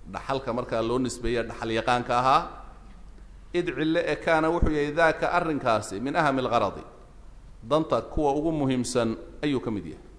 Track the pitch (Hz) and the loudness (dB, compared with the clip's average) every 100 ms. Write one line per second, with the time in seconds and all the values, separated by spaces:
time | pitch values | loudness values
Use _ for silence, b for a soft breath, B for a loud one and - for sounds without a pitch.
0 | - 92 - 135 127 117 123 117 113 123 | -10 -10 -4 -4 -2 -4 -2 -2 0 0
1 | 123 - 117 117 113 - 113 113 110 123 | -2 -2 -2 0 -2 -6 -2 0 2 0
2 | 120 120 131 147 170 - - - - - | 2 2 6 4 2 -12 -16 -18 -20 -18
3 | - - - - - 175 170 131 156 165 | -18 -18 -20 -20 -4 -2 -2 -2 0 2
4 | 160 147 - 160 160 170 165 151 147 147 | 0 -2 2 4 4 4 2 2 0 4
5 | 165 151 160 175 165 143 127 110 110 98 | 4 4 2 2 0 0 2 2 0 -6
6 | 127 175 151 131 123 117 101 - - - | -2 2 2 2 2 2 2 -2 -16 -20
7 | - - - - - - 110 151 156 120 | -20 -20 -20 -20 -20 -18 0 0 2 0
8 | - - 147 147 160 160 135 127 120 123 | 0 0 2 2 0 0 2 2 0 0
9 | 113 110 - - 147 131 123 104 80 - | 0 -2 -10 -4 -2 0 -2 -4 -6 -14
10 | - | -18